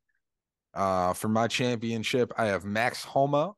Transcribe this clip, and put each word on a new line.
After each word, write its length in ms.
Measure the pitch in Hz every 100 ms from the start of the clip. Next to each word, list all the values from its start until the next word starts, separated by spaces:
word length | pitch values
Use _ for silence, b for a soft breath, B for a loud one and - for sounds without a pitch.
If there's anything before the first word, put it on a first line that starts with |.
| _ _ _ _ _ _ _
Uh, 400 | - 95 92 90
for 140 | 90 110
my 180 | 110 113
championship, 840 | - 123 117 117 113 104 123 117 -
I 80 | 110
have 160 | 95
Max 380 | 98 107 123 -
Homa 500 | - 139 139 143 180